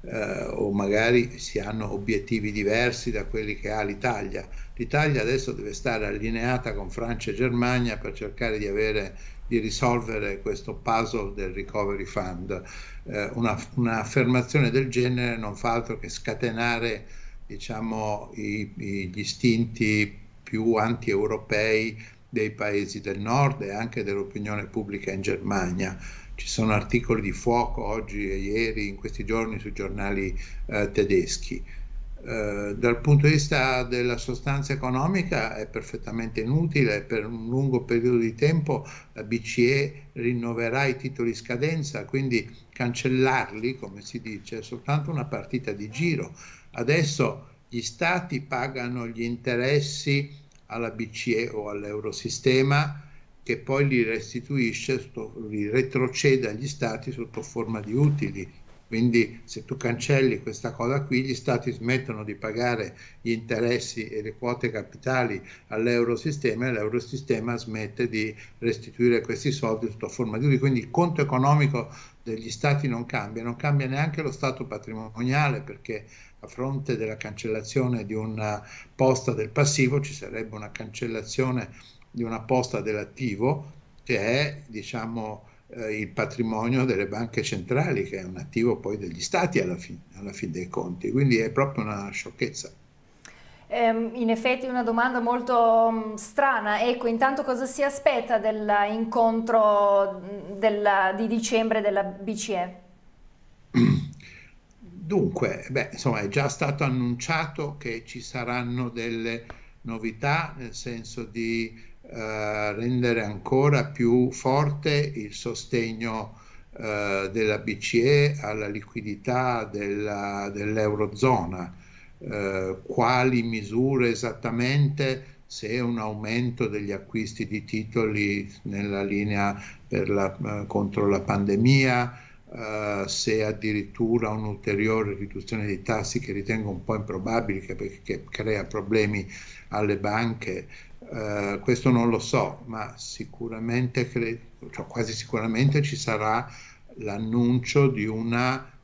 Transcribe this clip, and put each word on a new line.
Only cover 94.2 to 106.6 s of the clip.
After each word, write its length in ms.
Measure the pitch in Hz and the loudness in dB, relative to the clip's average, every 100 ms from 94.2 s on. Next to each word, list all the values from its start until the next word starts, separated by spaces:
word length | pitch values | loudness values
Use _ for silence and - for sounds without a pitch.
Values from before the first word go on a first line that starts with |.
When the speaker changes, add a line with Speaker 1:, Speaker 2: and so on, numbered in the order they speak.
| 226 | 2
Speaker 2:
effetti 360 | 226 254 254 254 | 4 2 0 0
è 20 | |
una 160 | 247 | 0
domanda 340 | 233 226 247 247 | 2 2 2 2
molto, 720 | 233 247 240 247 226 226 226 | 2 0 4 6 8 8 6
mm, 240 | 226 220 | 4 -2
strana. 680 | 214 - - 277 240 208 208 | -4 -2 2 4 4 2 2
Ecco, 260 | 240 240 240 | 2 2 0
intanto 340 | 226 269 294 | 4 2 2
cosa 240 | 269 247 254 | 0 0 -2
si 160 | - | 2
aspetta 560 | 277 277 311 247 233 226 | 0 4 2 2 2 2
dell'incontro, 1800 | 214 214 208 208 208 220 226 240 226 226 220 220 214 208 202 202 196 185 | 2 0 4 4 4 2 0 4 6 4 4 6 8 8 6 6 4 -2
mm, 380 | 185 202 170 196 | -10 -10 -8 2
della, 540 | 220 208 208 196 190 202 | 2 4 4 6 4 2
di 100 | 220 | 0
dicembre 540 | 226 - 226 226 220 | 0 2 2 4 4
della 240 | 208 196 | 4 2
B 280 | 196 196 196 214 | 0 -4 -6 -4
C 140 | - | -2
E? 240 | 190 180 - - - - - - - - - - | -2 -2 -8 -20 -20 -20 -20 -20 -20 -20 -20 -2
Speaker 1:
<clears throat> 400 | 127 52 50 - - - - - - _ - | 4 6 6 0 -12 -18 -20 -20 -20 _ -20
Dunque, 880 | 185 175 165 190 95 90 107 - - | -20 -14 0 2 2 2 -2 -2 -4
beh, 200 | 131 107 | -2 -2
insomma, 260 | - 127 110 | -2 0 0
è 80 | 101 | 0
già 200 | 139 139 | 2 0
stato 360 | - | 0